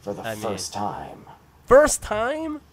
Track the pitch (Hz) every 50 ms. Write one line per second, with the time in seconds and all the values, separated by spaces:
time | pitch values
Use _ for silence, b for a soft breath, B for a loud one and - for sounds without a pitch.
0 | - 101 101 101 - 113 110 107 110 110 101 90 90 - - 101 104 98 - 65
1 | - - - - - - - - _ _ _ - _ - 240 277 302 294 - -
2 | - - 214 208 226 247 294 311 320 320 302 294 - -